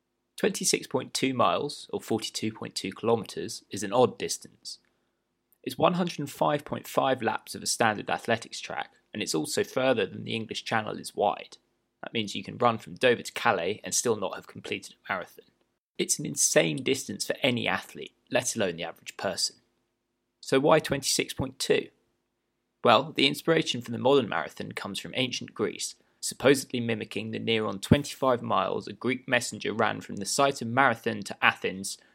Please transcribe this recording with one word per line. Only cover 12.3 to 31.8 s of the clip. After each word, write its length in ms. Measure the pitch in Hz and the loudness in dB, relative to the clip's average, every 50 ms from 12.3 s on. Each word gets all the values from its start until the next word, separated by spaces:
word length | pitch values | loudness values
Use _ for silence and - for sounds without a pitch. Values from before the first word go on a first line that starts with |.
| - | -4
you 80 | 104 101 | -8 -8
can 140 | - 107 107 | -8 -2 2
run 200 | 123 120 113 107 | 2 2 2 0
from 160 | - - 87 | -4 -12 -2
Dover 280 | - - 127 120 - | 2 4 4 4 4
to 100 | - - | 0 -6
Calais 480 | - - - 123 107 90 85 92 104 - | -8 0 2 4 4 4 2 -2 -4 -4
and 100 | - 92 | -4 -2
still 220 | - - - 123 110 | -2 0 2 2 0
not 220 | 104 95 90 - | 0 -2 -4 -6
have 100 | 95 87 | -8 -12
completed 480 | - - - - - 104 101 - - - | -14 -16 -14 -10 -8 -8 -8 -8 -12 -18
a 180 | _ _ - | _ _ -4
marathon. 340 | 101 90 82 - - - - _ _ _ _ _ _ _ _ _ _ - | -4 -4 -4 -8 -14 -20 -20 _ _ _ _ _ _ _ _ _ _ -4
It's 220 | 180 - - - | -2 0 0 -2
an 60 | 147 | -2
insane 580 | - - - - - - 156 160 165 151 139 131 | -4 0 0 2 4 6 4 4 4 0 -2 0
distance 420 | - - - - - 101 - - | 0 0 0 -2 -6 -8 -6 -4
for 80 | - - - | -4 -2 0
any 240 | - 135 123 117 107 | 0 2 2 0 0
athlete, 460 | 98 92 95 - - - 73 67 - - _ _ _ | 0 -2 -2 -4 -8 -14 -14 -16 -16 -18 _ _ _
let 240 | - - 117 - - | -2 0 0 0 -2
alone 220 | 117 104 90 85 | 0 -2 -2 -2
the 80 | 80 82 | -4 -8
average 320 | 82 82 _ _ - - | -10 -10 _ _ -14 -8
person. 400 | - - 98 90 - - - - _ _ _ _ _ _ _ _ _ _ _ _ _ _ _ _ _ | -4 -4 -4 -2 -2 -4 -4 -6 _ _ _ _ _ _ _ _ _ _ _ _ _ _ _ _ _
So 200 | - - 139 135 | -2 2 2 4
why 180 | 139 156 160 156 | 6 6 6 6
twenty-six 560 | 143 - 139 139 - - - - 160 - - | 4 2 -2 -2 0 0 0 0 0 -2 -4
point 240 | - 139 131 - - | -4 -6 -6 -6 -4
two? 300 | - - - 131 - - _ _ _ _ _ _ _ _ _ _ _ _ _ _ _ _ _ _ - | 0 2 2 2 0 -4 _ _ _ _ _ _ _ _ _ _ _ _ _ _ _ _ _ _ 4
Well, 280 | 123 113 110 156 160 139 | 6 6 6 4 2 0
the 100 | - 135 | 2 2
inspiration 540 | 139 147 - - - 165 165 156 - - 123 | 2 2 0 0 2 2 2 2 0 -4 -6
for 100 | 120 - | -6 -6
the 80 | 117 113 | -6 0
modern 300 | 113 127 143 139 117 95 | 4 4 6 4 4 2
marathon 420 | - 85 71 - - - - 107 | -2 -2 -4 -4 -8 -10 -10 -10
comes 300 | 117 - - 98 95 - | -8 -8 -8 -8 -8 -8
from 100 | - 87 - | -10 -6 -4
ancient 380 | - 131 127 - - 117 - - | -2 -2 -2 -2 -6 -8 -8 -4
Greece, 420 | - 107 73 - - - - - - _ _ _ _ | -2 -2 -2 -2 -4 -8 -10 -10 -14 _ _ _ _
supposedly 580 | - - - - - 131 147 135 - - - 123 | -10 -8 -6 4 6 6 6 6 4 -2 -4 -4
mimicking 540 | 117 117 113 107 104 - - 107 107 110 | -2 -2 -2 -4 -4 -6 -6 -8 -6 -6
the 80 | 110 110 | -6 -4
near 260 | 110 110 113 110 107 | 0 0 2 2 2
on 140 | 104 101 98 | 0 -4 -6
twenty-five 640 | - - 135 143 143 - - - 139 131 123 117 | 2 4 4 4 4 0 -4 0 2 4 4 2
miles 440 | 120 113 104 95 92 95 98 107 98 | 2 2 2 2 2 2 0 -2 -4
a 60 | - | -6
Greek 340 | 107 - - 120 131 131 - | -10 -4 -2 -2 -2 -2 -2
messenger 460 | - 127 120 - - 107 104 - 98 | 0 0 0 0 -2 -6 -6 -4 -4
ran 280 | 101 110 110 107 107 107 | 0 2 2 2 0 -2
from 180 | - - 95 101 | -6 -10 -10 -8
the 60 | 98 | -6
site 380 | - - - 139 139 139 - | -2 2 2 2 2 2 0
of 60 | 123 113 | -4 0
Marathon 560 | 117 131 139 127 113 - - 120 110 104 101 | 4 4 6 4 4 2 -2 -4 -4 -4 -6
to 200 | - - - - | -10 -2 2 4
Athens 540 | 117 - - - 101 92 95 | 4 4 2 -2 -4 -4 -4